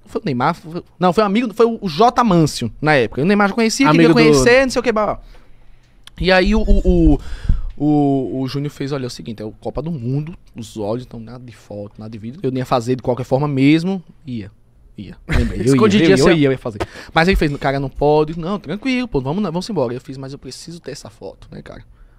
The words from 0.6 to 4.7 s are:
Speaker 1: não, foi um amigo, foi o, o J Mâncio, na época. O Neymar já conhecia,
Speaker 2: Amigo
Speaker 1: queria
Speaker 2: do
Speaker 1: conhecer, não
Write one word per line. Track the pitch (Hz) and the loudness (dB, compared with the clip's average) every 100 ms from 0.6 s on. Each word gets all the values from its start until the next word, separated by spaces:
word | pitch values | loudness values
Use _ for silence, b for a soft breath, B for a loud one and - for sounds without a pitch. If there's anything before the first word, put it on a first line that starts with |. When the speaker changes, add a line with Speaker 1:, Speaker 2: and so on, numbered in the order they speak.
| 156 170 - - | -8 -14 -14 -2
Speaker 1:
não, | 180 | 0
foi | 196 | 2
um | 208 | 2
amigo, | 208 254 | 0 -2
foi | 208 233 | 2 0
o, | 226 | 0
o | 202 | -6
J | 147 233 247 | 2 2 4
Mâncio, | 233 175 151 - 113 - | 4 4 2 0 -8 -2
na | 147 | 2
época. | 147 110 - | 2 2 0
O | |
Neymar | 160 208 196 | 0 2 2
já | |
conhecia, | 214 220 - 269 | 2 0 2 4
Speaker 2:
Amigo | 160 165 | 6 6
Speaker 1:
queria | 240 - | 6 6
Speaker 2:
do | 143 | 6
Speaker 1:
conhecer, | 131 254 | 6 4
não | 269 | 4